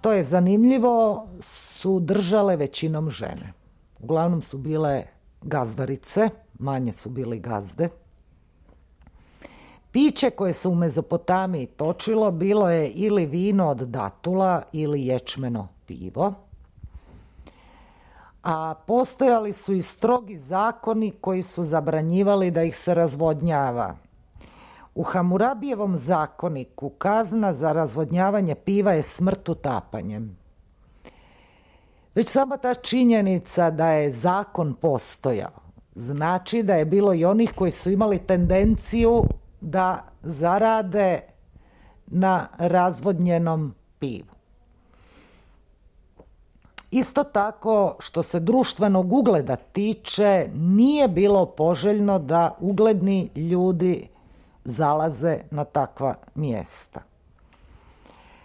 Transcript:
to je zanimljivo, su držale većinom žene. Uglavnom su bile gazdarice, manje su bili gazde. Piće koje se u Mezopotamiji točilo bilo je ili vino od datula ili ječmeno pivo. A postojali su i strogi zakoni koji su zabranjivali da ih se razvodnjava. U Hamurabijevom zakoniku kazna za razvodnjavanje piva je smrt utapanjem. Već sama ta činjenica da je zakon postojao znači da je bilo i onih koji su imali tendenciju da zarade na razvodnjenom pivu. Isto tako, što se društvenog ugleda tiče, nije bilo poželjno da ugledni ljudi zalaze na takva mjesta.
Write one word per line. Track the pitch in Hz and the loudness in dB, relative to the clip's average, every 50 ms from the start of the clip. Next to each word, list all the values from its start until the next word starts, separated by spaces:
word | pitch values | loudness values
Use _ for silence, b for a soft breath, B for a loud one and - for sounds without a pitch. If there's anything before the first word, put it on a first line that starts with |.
to | - 220 214 | 2 2 2
je | 196 160 | 2 2
zanimljivo, | 127 165 180 175 185 202 214 233 254 262 262 220 247 233 226 226 214 202 196 220 190 180 180 | 2 2 2 4 4 4 6 6 6 6 4 4 4 4 4 4 2 2 -2 -8 -14 -18 -16
su | - - - - - - - - - 185 190 185 | -12 -10 -10 -8 -8 -8 -10 -4 -2 0 0 0
držale | 175 147 196 202 196 170 208 214 202 196 180 | 0 0 0 0 2 2 2 4 4 4 2
većinom | 151 147 139 - - - 160 156 151 160 156 | 0 -2 -4 -4 -4 -4 -2 -2 -2 -4 -4
žene. | - - 107 - - - - 98 90 _ _ - _ _ _ _ _ _ | -6 -8 -10 -10 -10 -12 -14 -16 -18 _ _ -20 _ _ _ _ _ _
Uglavnom | - 117 160 160 165 175 175 165 | -6 -2 0 0 2 0 0 -2
su | - - - | -4 -8 -12
bile | 135 127 156 156 156 156 147 139 123 - - _ _ _ _ _ _ | -10 -6 -4 -2 -2 0 0 -2 -2 -4 -8 _ _ _ _ _ _
gazdarice, | - 151 151 139 123 113 107 - 131 123 139 131 - - - 208 220 220 - - - _ _ - | -10 -6 -4 -4 -4 -4 -4 -6 -6 -6 -6 -8 -8 -4 0 0 0 0 -2 -6 -20 _ _ -10
manje | 123 139 139 131 127 117 104 | -6 -4 -4 -4 -4 -6 -6
su | - - - | -8 -12 -10
bili | 127 139 127 117 117 110 | -10 -8 -6 -6 -8 -8
gazde. | 113 123 113 101 101 101 - - 165 165 - - _ _ _ _ _ _ _ _ _ _ _ _ _ _ _ _ _ _ _ _ _ B B B B B B B B B B B B B B B B _ | -6 -6 -6 -6 -6 -8 -4 -4 -4 -4 -4 -12 _ _ _ _ _ _ _ _ _ _ _ _ _ _ _ _ _ _ _ _ _ B B B B B B B B B B B B B B B B _
Piće | - 247 294 302 294 - 277 247 | 2 2 4 4 2 2 0 0
koje | - - 202 185 170 | 0 0 -2 -2 -2
se | - - | -2 -2
u | 185 180 | 0 0
Mezopotamiji | 170 170 165 - 160 - - 170 165 - - 180 185 190 190 185 151 127 | 2 0 0 0 -2 -2 -2 -4 -4 0 0 0 0 0 -2 -4 -6 -6
točilo | - _ - 151 160 175 - - 208 226 220 220 208 | -10 _ -4 -4 -4 -4 -4 -4 -2 0 2 0 0
bilo | 175 160 175 196 208 214 202 175 | 0 0 0 2 2 2 4 4
je | 170 165 151 143 | 2 2 0 -2
ili | 107 160 202 214 208 196 170 | -4 -2 -2 0 2 0 0
vino | 143 139 175 185 208 202 196 180 151 | 0 -2 -2 0 2 2 2 2 2
od | 139 | 0
datula | 123 131 123 113 131 104 98 - _ - 170 180 190 190 185 180 156 - - | -2 -6 -6 -6 -6 -6 -6 -8 _ -4 -2 0 2 2 2 0 0 -4 -6
ili | - 156 156 147 147 143 127 | -6 -4 -2 -2 -2 -2 -2
ječmeno | 127 127 123 - - - 139 131 123 117 110 98 90 _ _ _ | -2 -2 -2 -4 -8 -10 -6 -6 -6 -6 -6 -8 -10 _ _ _
pivo. | _ 85 64 - 92 - 127 175 202 196 - _ _ - - - _ _ - - b b b b b b b b b b b b b b b b b b b b b b b b b b b b b b _ - | _ -16 -14 -14 -10 -4 -2 -2 -2 -4 -8 _ _ -20 -20 -20 _ _ -20 -20 b b b b b b b b b b b b b b b b b b b b b b b b b b b b b b _ -6
A | 180 160 160 160 160 156 - _ | -4 -4 -4 -4 -6 -8 -10 _
postojali | - 226 247 254 247 - - 277 262 240 226 214 208 196 | 0 2 2 2 0 -2 0 4 4 4 4 2 -2 -8
su | - - - 196 | -8 -4 -4 -2
i | 185 | -2
strogi | 175 - - - - 226 247 247 233 190 208 | -2 -4 -4 -2 0 2 2 0 -2 -8 -16
zakoni | 156 131 131 180 190 208 233 226 - - 226 226 220 220 208 - - | -16 -10 -4 -2 -2 0 -2 -4 -4 -4 -4 -2 -2 -2 -4 -6 -6
koji | - 190 190 185 180 | -4 -4 -2 -2 -4
su | - - - 170 | -6 -6 -6 -4
zabranjivali | 151 156 160 151 160 160 156 156 160 175 190 196 196 202 196 190 180 | 0 0 0 0 0 -2 0 0 0 2 2 2 2 2 2 2 0
da | 160 165 165 | 0 0 0
ih | 165 - | -2 -4
se | - - 180 175 | -4 -2 0 2
razvodnjava. | 165 170 156 135 143 165 160 156 147 151 170 160 143 139 127 120 120 110 92 78 - _ _ _ _ _ _ _ B B B B B B B B B B B B | 2 2 0 0 0 0 0 0 0 -2 0 0 0 0 0 -2 -2 -4 -4 -6 -14 _ _ _ _ _ _ _ B B B B B B B B B B B B
U | - 170 | -6 -6
Hamurabijevom | - - 185 175 180 180 190 220 247 277 214 262 277 247 202 208 196 180 | -2 -2 0 0 2 2 2 2 0 0 -4 -6 -6 -4 -4 -2 -2 -2
zakoniku | 156 120 147 180 160 156 - - - - 180 156 135 127 - _ - 139 139 | -4 0 0 0 0 0 -4 -6 -8 -6 -6 -6 -6 -10 -12 _ -12 -12 -12
kazna | - _ - 190 208 226 226 175 208 226 208 196 165 | -10 _ -2 0 2 2 0 0 -2 0 0 0 -2
za | 123 151 156 | 0 -2 0
razvodnjavanje | 151 165 160 143 107 147 160 123 165 175 185 196 202 208 190 165 139 | 0 0 -2 -2 -2 -6 -4 -2 0 0 2 2 2 0 0 -2 -4
piva | - _ - 196 202 190 202 175 | -4 _ -2 0 2 2 2 2
je | 156 | 0
smrt | 147 - - - 180 185 190 190 - - | 0 -4 -4 -2 0 0 0 -2 -4 -6
utapanjem. | 165 - - 143 123 98 - - - 110 - 101 104 107 117 107 92 _ _ _ _ _ _ _ _ _ b b b b b b b b b b b b b b b b b b b b b b b b b b b | -6 -4 -4 -4 -4 -4 -6 -8 -10 -10 -8 -8 -8 -10 -10 -12 -14 _ _ _ _ _ _ _ _ _ b b b b b b b b b b b b b b b b b b b b b b b b b b b
Već | 214 233 - | -2 -2 0
sama | - 277 269 262 277 | 2 0 0 0 -2
ta | 269 - 247 247 | -4 -2 -4 -4
činjenica | 247 - - - 254 254 240 233 214 202 190 185 170 - - - 180 175 165 | -4 -4 -2 0 2 4 4 4 4 2 2 0 -2 -2 -4 0 2 2 2
da | 160 156 160 | 2 2 2
je | 165 160 151 147 147 | 2 2 2 2 0
zakon | 127 117 120 180 180 202 208 - - 180 165 147 123 | -2 0 0 0 0 0 -4 -6 -6 -4 -4 -4 -4
postojao | - - 160 139 120 - - - - - 135 120 101 98 87 - - _ - - - _ _ _ | -2 0 0 0 0 -2 -6 -10 -4 -2 -2 -2 -2 -4 -10 -14 -18 _ -20 -20 -20 _ _ _
znači | - 117 123 143 143 151 165 180 185 185 - - 233 220 | -12 -10 -8 -4 -2 -2 0 -2 -2 -4 -4 -2 -2 2
da | 196 190 | 2 2
je | 160 156 | 2 2
bilo | 160 180 202 202 202 185 | 2 2 4 4 4 4
i | 165 165 | 4 2
onih | 180 202 220 233 - - | 2 4 2 0 0 -2
koji | - 190 170 | -2 -2 -2
su | - - - 180 | -2 -2 -2 0
imali | 196 196 220 214 202 - | 2 2 2 2 0 -2
tendenciju | - - 190 175 175 170 190 190 202 220 226 - - - - 233 226 226 233 233 - - - - - - - - | 0 0 2 2 4 4 4 4 4 4 2 2 -2 -2 0 2 4 4 4 4 4 2 0 -4 -10 -20 -20 -14
da | 196 165 143 185 185 185 185 - - - - _ - | -10 -4 -2 0 0 0 0 -4 -8 -16 -20 _ -12
zarade | 156 165 135 160 170 185 202 220 220 220 220 214 185 170 208 196 185 170 - - - _ _ _ _ b b b b b b b b b b b | -10 -6 -2 0 2 2 4 4 2 2 0 -2 -2 0 2 2 2 2 0 -4 -12 _ _ _ _ b b b b b b b b b b b
na | - - 175 190 190 185 170 - - - | -4 0 2 2 2 2 0 -2 -6 -6
razvodnjenom | - 170 175 175 180 175 185 170 117 131 202 190 165 175 180 170 165 170 165 165 160 151 139 104 _ _ _ _ _ | -4 -2 2 2 2 2 2 0 -2 -2 -2 0 2 2 2 2 2 2 0 0 -2 -4 -6 -8 _ _ _ _ _
pivu. | 151 135 113 - - - - - _ _ _ _ _ _ _ b b b b b b b b b b b b b b b b b b _ _ _ _ _ _ _ _ _ _ - - _ _ _ _ _ _ _ _ - _ - - _ | -8 -8 -8 -10 -14 -18 -20 -20 _ _ _ _ _ _ _ b b b b b b b b b b b b b b b b b b _ _ _ _ _ _ _ _ _ _ -20 -20 _ _ _ _ _ _ _ _ -20 _ -20 -14 _
Isto | - 254 277 - - 285 285 | -2 0 0 0 0 -2 -2
tako, | 285 - 208 202 214 214 - - 220 220 208 196 170 - - | 0 0 -2 -2 -2 -6 -6 -2 2 2 4 2 2 -2 -6
što | - - - 160 165 | -16 -6 -6 -4 -4
se | - - 175 | -2 -4 -2
društvenog | 165 175 247 262 254 - - - 208 202 196 185 180 180 220 | 0 2 2 2 2 0 0 0 2 2 4 2 2 2 2
ugleda | 277 240 240 202 156 - - 131 | 4 4 4 4 2 2 0 -4
tiče, | - - _ _ 196 202 214 220 - - - - - 208 202 196 180 143 - 104 | -6 -6 _ _ -2 -2 -2 -2 -4 -8 -8 0 2 4 4 4 4 0 -2 -4
nije | 135 160 175 190 208 240 277 294 294 277 | -2 2 4 6 6 6 6 6 4 2
bilo | 226 170 170 196 202 202 190 180 | 2 4 2 4 4 4 4 2
poželjno | - - - 156 170 175 127 151 208 208 208 208 202 196 185 | 0 0 0 2 2 2 2 0 0 2 2 2 2 2 0
da | 147 127 160 170 170 160 - - | 0 2 2 2 2 2 0 -4
ugledni | 170 190 202 190 214 220 220 185 170 196 196 190 170 - - | -4 -2 2 4 4 4 4 2 2 2 0 0 -2 -4 -6
ljudi | 143 160 165 180 180 180 185 185 160 175 180 175 - - - b b b b b b b b b b b | -6 -2 0 0 2 2 2 2 2 0 0 0 -2 -6 -14 b b b b b b b b b b b
zalaze | 131 117 - 156 143 147 156 156 165 143 110 143 170 156 - - - | -8 -2 0 2 2 2 2 0 -2 -2 -2 -2 -2 -2 -2 -6 -8
na | 156 147 147 | -6 -6 -6
takva | - - 147 135 - - - 139 131 117 - - - _ | -2 -2 -2 -2 -2 -4 -4 -4 -4 -4 -6 -12 -12 _
mjesta. | 147 156 139 117 104 78 - - - - _ - - - _ _ _ _ _ _ b b b b b b b b b b b b b b b b b b b b b | -6 -4 -4 -4 -6 -6 -8 -10 -12 -12 _ -16 -20 -20 _ _ _ _ _ _ b b b b b b b b b b b b b b b b b b b b b